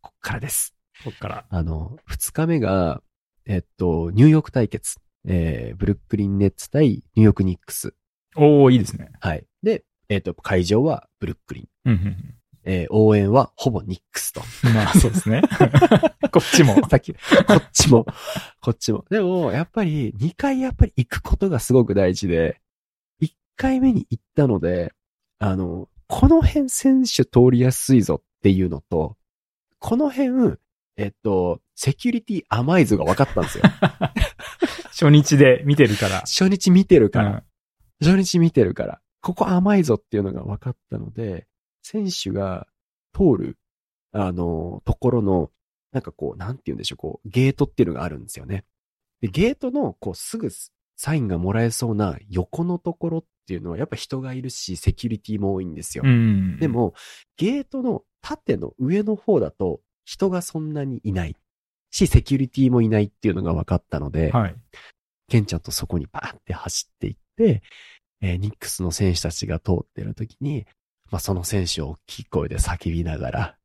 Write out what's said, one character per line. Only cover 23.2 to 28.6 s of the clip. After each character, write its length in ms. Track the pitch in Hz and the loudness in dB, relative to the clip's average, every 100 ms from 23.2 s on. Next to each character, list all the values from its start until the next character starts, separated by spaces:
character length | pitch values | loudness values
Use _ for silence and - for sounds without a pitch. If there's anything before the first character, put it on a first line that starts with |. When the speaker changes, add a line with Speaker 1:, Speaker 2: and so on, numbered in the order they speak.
Speaker 1:
一 160 | 160 _ _ - | -8 _ _ -6
回 240 | 262 262 | -2 2
目 120 | 262 | 2
に 120 | 226 - | 0 -2
行 100 | - | -10
っ 40 | _ | _
た 140 | - 139 | 0 2
の 100 | 98 | 2
で、 340 | 85 90 87 _ _ _ _ _ | 0 -2 -6 _ _ _ _ _
あ 160 | 104 | -2
の、 340 | 95 90 85 - _ _ | -2 -4 -8 -12 _ _
こ 180 | - 269 | 2 6
の 140 | 330 | 6
辺 260 | - 302 269 | 4 0 -2
選 360 | - 269 262 | 0 2 2
手 200 | 247 - | 2 0
通 260 | 131 123 123 | 2 6 6
り 80 | 123 | 6
や 100 | 127 | 2
す 240 | - - | 0 2
い 80 | 131 | 2
ぞ 180 | 92 76 | 4 -4
っ 40 | _ _ | _ _
て 80 | 101 | 2
い 100 | 95 | 2